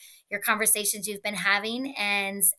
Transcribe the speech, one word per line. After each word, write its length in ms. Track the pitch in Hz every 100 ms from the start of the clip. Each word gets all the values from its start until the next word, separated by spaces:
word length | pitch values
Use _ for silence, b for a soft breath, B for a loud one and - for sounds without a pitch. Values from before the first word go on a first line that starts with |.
| B B _
your 80 | 202
conversations 680 | 233 220 220 214 208 214 190
you've 120 | 202
been 140 | 208 202
having 580 | 190 202 220 233 269 269
and 440 | 202 202 196 202 -